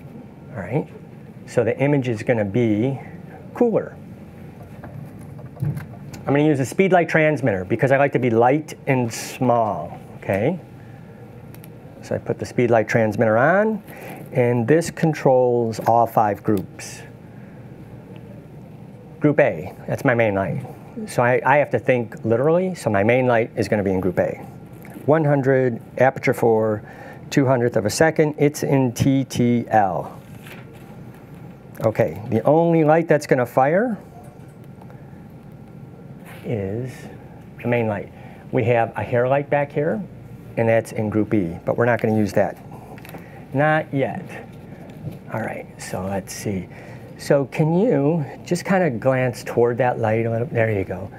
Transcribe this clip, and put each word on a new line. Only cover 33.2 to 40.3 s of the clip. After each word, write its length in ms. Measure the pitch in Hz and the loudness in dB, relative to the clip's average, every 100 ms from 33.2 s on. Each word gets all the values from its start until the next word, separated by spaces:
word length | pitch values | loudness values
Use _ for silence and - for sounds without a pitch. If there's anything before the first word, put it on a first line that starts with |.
| - | 2
gonna 200 | 135 120 | 0 2
fire 520 | - 135 175 247 202 - - - - - - - - - - - - - - - - - - - - - - - - - | 2 4 4 0 -4 -10 -18 -20 -20 -20 -20 -20 -20 -20 -20 -20 -20 -20 -20 -20 -20 -20 -18 -18 -18 -18 -18 -18 -12 -6
is 460 | 113 95 110 127 - - - - - - - | -4 -4 -6 -8 -10 -16 -16 -18 -18 -18 -8
the 60 | 120 | -2
main 200 | 120 110 | 0 0
light. 240 | 101 73 - - - - | -2 -6 -14 -18 -18 -4
We 120 | 131 113 | -2 2
have 280 | 117 113 - | 2 2 -2
a 80 | |
hair 240 | 104 120 127 | -2 0 2
light 220 | 139 143 | 0 0
back 220 | 143 143 | -2 -2
here, 320 | 147 151 214 175 - - | -2 -2 -2 -6 -14 -18